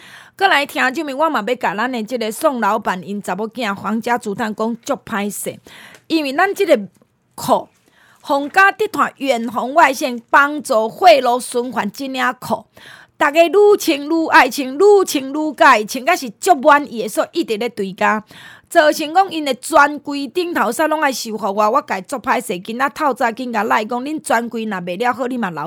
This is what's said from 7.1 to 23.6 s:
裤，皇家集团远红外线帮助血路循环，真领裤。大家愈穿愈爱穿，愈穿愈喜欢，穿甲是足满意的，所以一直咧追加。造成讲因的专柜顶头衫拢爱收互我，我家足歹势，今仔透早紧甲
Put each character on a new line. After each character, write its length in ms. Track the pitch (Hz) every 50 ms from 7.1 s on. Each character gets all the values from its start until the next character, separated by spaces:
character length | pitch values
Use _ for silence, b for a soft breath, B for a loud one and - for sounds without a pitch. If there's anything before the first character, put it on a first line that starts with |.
| _ _ _ _ _
裤， 320 | - - - 233 180 - - _ _ _ b b b b b b b
皇 260 | b - 294 285 285 285
家 200 | - 381 392 392 381
集 140 | - 440 403
团 220 | - 285 254 - -
远 340 | - 277 269 247 226 233 240
红 220 | 208 220 208 247 285
外 180 | 330 320 269
线 300 | 269 - 311 262 240 233 - _
帮 340 | - 294 277 285 302 302 -
助 300 | - 254 220 220 226 - -
血 220 | 359 359 311 269 254
路 180 | 240 240 254
循 320 | - - - 240 240 254 -
环， 180 | 226 196 208
真 220 | - - 277 269 262
领 100 | 254 247 247 254 -
裤。 280 | - - 226 - - _ _ B B B B B B B B
大 140 | - 311 294
家 120 | 285 330 339
愈 100 | 339 330 403 415 415 415 -
穿 180 | - 320 294
愈 300 | 277 285 302 330 330 320 -
爱 220 | - 320 262 269
穿， 180 | - 285 269 254 262
愈 40 | 294 392 415 403 392 370
穿 180 | - - 294 262 269
愈 20 | 277
喜 320 | 302 311 311 240 - 320
欢， 220 | 285 254 214 214
穿 180 | 208 - 269 247
甲 100 | 302 359
是 140 | - 277 226
足 260 | - _ - - 349
满 360 | 269 240 302 285 294 294 - -
意 120 | 226 185
的， 40 | 214
所 160 | - 320 277 - -
以 80 | -
一 40 | 214
直 120 | 226 220
咧 140 | 208 240 240
追 200 | - - 196 196 185
加。 280 | - 214 208 208 214 - B B B B B B B B B
造 220 | - 339 302 302 311
成 220 | - 320 294 320
讲 160 | 370 392 370
因 140 | 330 320 302
的 100 | 277 262
专 420 | - - - 320 294 285 294 294 285
柜 260 | - - 285 285 277
顶 260 | 240 - 359 339 349 330
头 200 | 302 220 214 240
衫 180 | - 311 302
拢 100 | 311 311
爱 120 | 311 277 240
收 260 | - - 233 208 208
互 80 | 214
我， 240 | 196 196 214 208 214
我 100 | 240 294 285
家 180 | - 214 190
足 160 | 180 - 285
歹 280 | 233 - 254 226 254 -
势， 140 | - 190 175
今 180 | 196 - 220
仔 120 | 247 269 285
透 260 | - - 311 277 254
早 160 | - 262 233
紧 220 | 220 240 262 247 233
甲 100 | 214